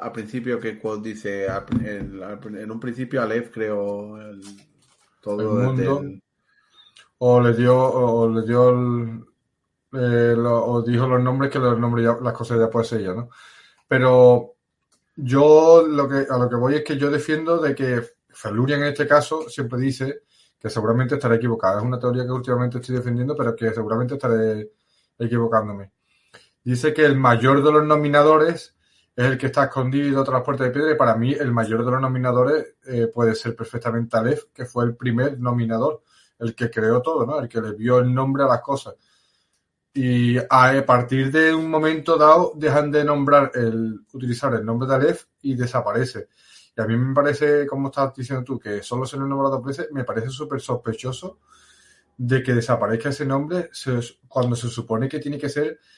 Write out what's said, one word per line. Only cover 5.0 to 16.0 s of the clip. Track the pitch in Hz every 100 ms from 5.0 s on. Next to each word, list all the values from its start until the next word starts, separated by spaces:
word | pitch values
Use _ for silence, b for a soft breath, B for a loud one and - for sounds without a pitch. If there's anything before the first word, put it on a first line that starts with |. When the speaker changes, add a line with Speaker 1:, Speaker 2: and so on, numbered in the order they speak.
| _ _
Speaker 1:
todo | 107 104 107 110
Speaker 2:
El | 127
mundo. | 127 135 139
Speaker 1:
el | - - _ _ b b b b b b b -
Speaker 2:
O | 123 123
le | 120
dio, | 113 123 127
o, | 131 127 123 117
o | 113
le | 113 110
dio | 120 123
el, | 123 123 120 117 113 - _ _ _ _ _ _
eh, | 131 123 120 120 117
lo, | 120 117 107
o | 120
dijo | 117 120 127
los | 127
nombres, | 127 135 139
que | 139
los | 123 113
nombres | 120 117 117
ya, | 120
las | 123
cosas | - 117 117
ya | 113
puede | 117 113
ser | 113
ya, | 95
¿no? | 110 120 b b b b b b
Pero | 131 127 127 123 120 - _ _ _ _ _ _ -
yo | 127 135 151 151 165 165 160
lo | 147